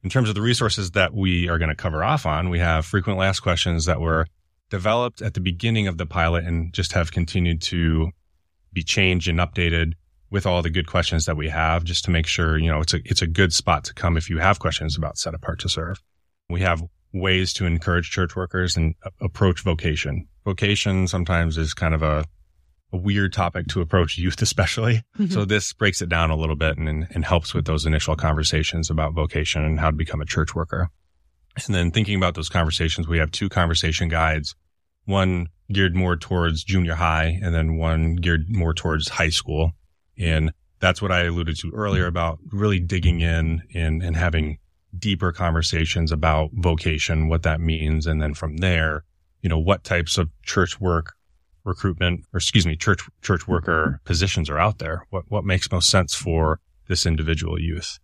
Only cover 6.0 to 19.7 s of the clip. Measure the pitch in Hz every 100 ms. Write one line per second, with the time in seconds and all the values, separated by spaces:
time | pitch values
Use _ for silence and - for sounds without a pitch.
6 | 82 87 82 85 85 85 82 - 90 90
7 | 82 - 85 92 87 82 - 87 82 80
8 | 82 - _ _ _ _ _ 92 80 -
9 | 92 90 85 82 85 - 87 82 82 82
10 | _ _ _ 101 95 90 82 85 80 90
11 | 85 82 78 78 78 80 80 82 82 82
12 | - 85 82 - 82 78 82 76 82 73
13 | - - 82 82 92 - - 78 - -
14 | 87 82 - 80 92 101 82 - 78 78
15 | 76 - 80 80 - 82 92 - 80 95
16 | _ _ _ _ _ 87 92 82 85 _
17 | _ 95 95 92 92 - 90 82 - 87
18 | 82 - 90 - 90 92 90 85 80 80
19 | - - 92 - 95 87 98